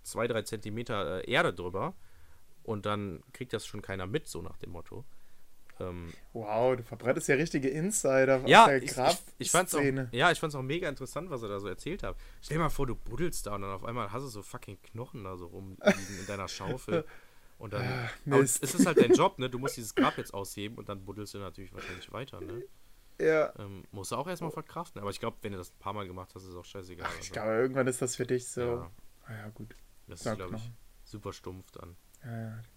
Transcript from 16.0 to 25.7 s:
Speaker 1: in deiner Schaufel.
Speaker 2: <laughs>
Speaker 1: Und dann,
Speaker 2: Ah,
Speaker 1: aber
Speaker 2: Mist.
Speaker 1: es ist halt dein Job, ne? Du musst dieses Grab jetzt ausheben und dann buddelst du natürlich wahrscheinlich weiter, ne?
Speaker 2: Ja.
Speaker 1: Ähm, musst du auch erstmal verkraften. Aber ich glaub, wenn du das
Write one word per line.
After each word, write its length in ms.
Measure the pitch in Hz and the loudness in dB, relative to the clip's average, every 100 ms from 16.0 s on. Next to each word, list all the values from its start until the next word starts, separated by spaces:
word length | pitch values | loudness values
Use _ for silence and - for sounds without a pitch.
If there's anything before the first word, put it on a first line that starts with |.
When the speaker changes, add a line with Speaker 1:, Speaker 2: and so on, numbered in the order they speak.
| 98 95 | -2 -8
Speaker 1:
in 60 | 98 | -6
deiner 220 | 101 92 | -6 -6
Schaufel. 560 | - 98 127 - 160 151 | -6 -4 -4 0 0 0
Speaker 2:
<laughs> 40 | - - - - - | -14 -18 -20 -20 -14
Speaker 1:
Und 160 | 110 | -6
dann, 80 | 104 | -2
Speaker 2:
Ah, 260 | 123 127 117 - - | -2 -2 -4 -6 4
Speaker 1:
aber 120 | 135 | 6
Speaker 2:
Mist. 220 | 139 - | 6 2
Speaker 1:
es 120 | 135 | 0
ist 120 | - 180 | 4 6
halt 120 | 151 | 8
dein 140 | 120 | 8
Job, 260 | 359 180 - | 8 6 4
ne? 120 | 127 | -4
Du 80 | 120 | -2
musst 180 | 135 - | -4 -4
dieses 180 | 110 | -4
Grab 220 | - 139 - | 4 4 4
jetzt 160 | 117 | -6
ausheben 460 | 98 98 - 104 113 | -6 -8 -6 -8 -8
und 100 | 104 | -8
dann 160 | 101 | -8
buddelst 300 | 95 98 101 | -8 -10 -10
du 40 | 101 | -8
natürlich 360 | 95 92 95 | -10 -10 -14
wahrscheinlich 360 | 92 - 90 - | -10 -10 -10 -10
weiter, 300 | 107 135 95 | -10 -10 -10
ne? 220 | - - - - - - - - | -8 -10 -12 -18 -20 -20 -20 0
Speaker 2:
Ja. 320 | 160 156 147 - | 4 4 2 -2
Speaker 1:
Ähm, 260 | 101 95 - | -12 -12 -12
musst 200 | 101 92 | -10 -6
du 40 | 120 | -4
auch 100 | 160 | -4
erstmal 240 | 175 165 | -6 -6
verkraften. 480 | 160 - 165 175 - | -8 -10 -10 -10 -8
Aber 120 | 101 | -6
ich 100 | 95 | -4
glaub, 160 | 117 - | -6 -4
wenn 100 | 107 | -8
du 60 | 98 | -8
das 100 | 87 | -10